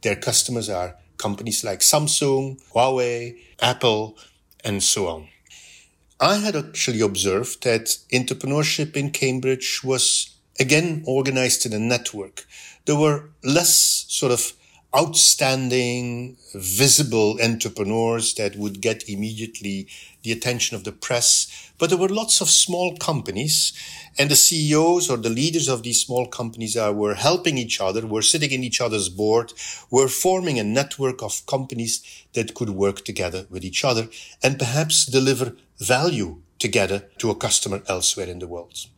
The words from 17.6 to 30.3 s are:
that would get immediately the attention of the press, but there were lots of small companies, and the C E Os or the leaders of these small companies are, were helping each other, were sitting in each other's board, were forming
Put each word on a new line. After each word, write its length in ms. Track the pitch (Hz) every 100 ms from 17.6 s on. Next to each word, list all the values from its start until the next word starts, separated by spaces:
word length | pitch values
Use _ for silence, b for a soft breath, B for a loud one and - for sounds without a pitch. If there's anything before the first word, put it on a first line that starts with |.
| 110 104 98 113 113 117 110 -
that 200 | 104 101
would 240 | 104 98
get 300 | 113 110 -
immediately 800 | 98 107 110 110 - 101 98 95 B B B
the 80 | 110
attention 420 | 113 127 120 - 110
of 80 | 95
the 60 |
press, 760 | - - 120 - - - - - _
but 120 | 165
there 100 | 180
were 80 | 185
lots 320 | 208 226 -
of 100 | 196
small 460 | - - 175 180 170
companies, 800 | - 151 - 95 147 156 - B B B B -
and 140 | 143
the 60 | 147
C 320 | - 170 156
E 40 |
Os 360 | 151 165 175 175
or 80 | 123
the 120 | 113
leaders 380 | 113 156 165 135
of 160 | 123
these 180 | 117 117
small 240 | - 123 123
companies 520 | - 117 113 113 113
are, 160 | 107
were 220 | 104 104 98
helping 420 | 123 175 180 135
each 240 | 113 -
other, 260 | 95 101 113
were 140 | 107
sitting 300 | 104 165 147
in 120 | 131
each 160 | 127 -
other's 300 | 120 107 90
board, 420 | 92 107 113 117 - B B B
were 160 | 165 135
forming 520 | - 185